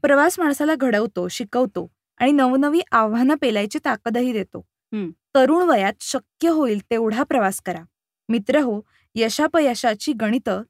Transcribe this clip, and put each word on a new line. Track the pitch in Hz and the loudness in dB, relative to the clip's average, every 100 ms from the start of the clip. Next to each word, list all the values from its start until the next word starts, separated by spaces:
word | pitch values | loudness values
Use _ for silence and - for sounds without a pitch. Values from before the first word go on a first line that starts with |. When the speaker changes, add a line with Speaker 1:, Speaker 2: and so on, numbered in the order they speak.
Speaker 1:
"प्रवास | 285 277 311 359 | 4 4 4 2
माणसाला | 320 285 302 | -2 0 0
घडवतो, | 320 254 208 226 185 180 | 0 0 0 -2 -4 -8
शिकवतो | - 226 247 254 - 175 _ _ _ | -8 -6 -2 -2 -4 -10 _ _ _
आणि | 254 | 2
नवनवी | 294 254 262 294 320 - | 4 4 2 2 0 0
आव्हानं | 240 220 226 254 302 | 0 2 2 2 2
पेलायची | 262 214 208 302 | 0 -2 -4 -4
ताकदही | 294 226 233 233 254 | -4 -4 -4 -2 -2
देतो. | 220 - - - _ _ | -4 -6 -12 -20 _ _
Speaker 2:
हम्म. | 214 180 - _ | -8 -8 -10 _
Speaker 1:
तरुण | 269 262 330 | 2 4 4
वयात | 359 254 196 - | 4 2 0 -4
शक्य | - 262 _ _ 330 | -8 -8 _ _ 0
होईल | 320 262 208 - | 2 0 -2 -2
तेवढा | 233 226 220 | -2 -2 -2
प्रवास | 285 277 196 196 | -2 0 0 -2
करा. | - 175 165 _ _ _ - | -10 -10 -12 _ _ _ -4
मित्र | 226 202 277 | -4 0 0
हो, | 262 208 - _ _ | 0 -4 -8 _ _
यशापयशाची | 226 226 214 302 330 285 233 247 214 - | -4 -2 0 0 2 0 0 -2 -2 -4
गणितं | 240 220 240 - 190 | -4 -2 -2 -2 -6